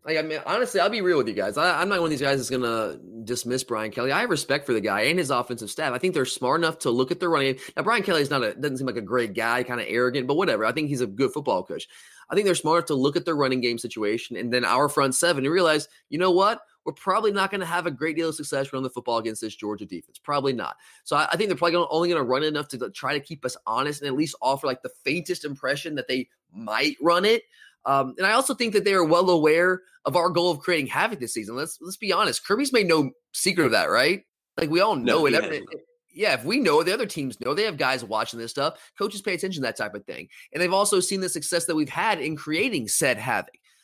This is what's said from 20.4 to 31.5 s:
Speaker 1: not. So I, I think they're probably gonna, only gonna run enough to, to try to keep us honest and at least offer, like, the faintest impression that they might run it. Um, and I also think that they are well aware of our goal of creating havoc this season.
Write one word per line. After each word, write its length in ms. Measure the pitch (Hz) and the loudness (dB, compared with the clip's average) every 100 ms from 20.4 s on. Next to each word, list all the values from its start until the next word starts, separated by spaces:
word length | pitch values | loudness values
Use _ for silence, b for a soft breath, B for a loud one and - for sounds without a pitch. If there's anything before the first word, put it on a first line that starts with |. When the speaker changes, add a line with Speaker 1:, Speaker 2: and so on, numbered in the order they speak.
| 135 | 0
Speaker 1:
not. 240 | 127 76 - b b | -2 -6 -10 b b
So 120 | - 147 | -2 0
I, 120 | 151 | 0
I 40 | 170 | 0
think 140 | 208 | 0
they're 80 | 151 | 2
probably 160 | 170 | 2
gonna, 140 | 170 170 | 2 0
only 200 | 160 175 | 0 2
gonna 140 | 170 | 0
run 180 | 120 127 | 0 0
enough 280 | 156 147 147 | 0 -2 -6
to, 80 | 127 | -8
to 100 | 117 | -10
try 240 | - 127 | -8 -4
to 60 | 147 | -4
keep 240 | 143 156 | -6 -8
us 120 | 127 - - | -8 -8 -4
honest 340 | 113 143 143 | -2 -2 -4
and 60 | 143 | -4
at 80 | 135 | -2
least 200 | 156 - | -2 -2
offer, 240 | 123 135 147 | -2 0 -2
like, 160 | 127 | -4
the 80 | - - | -8 -8
faintest 420 | - 160 160 175 151 | -4 -4 -2 -6 -6
impression 480 | 139 131 147 165 147 | -6 -4 -4 -4 -8
that 120 | 123 | -2
they 220 | 131 123 _ _ | -4 -4 _ _
might 440 | 87 113 110 147 139 | -16 -6 0 0 0
run 240 | 151 170 202 | 2 4 4
it. 180 | 226 - b b b - | 2 0 b b b 0
Um, 300 | 139 131 127 | 2 2 0
and 80 | 190 | 2
I 60 | |
also 240 | 226 262 247 | 2 2 0
think 180 | 233 | 2
that 100 | 208 | 2
they 100 | 185 | 4
are 100 | 196 | 4
well 260 | 160 175 180 | 6 6 6
aware 520 | 175 151 160 180 185 b b - | 6 6 6 4 2 b b 0
of 100 | 139 | 2
our 140 | 170 | 2
goal 200 | 170 175 | 2 2
of 100 | 151 | 0
creating 280 | 160 170 135 | 0 0 0
havoc 320 | 147 214 202 | 0 -2 -2
this 140 | 120 | -6
season. 220 | - 104 | -6 -6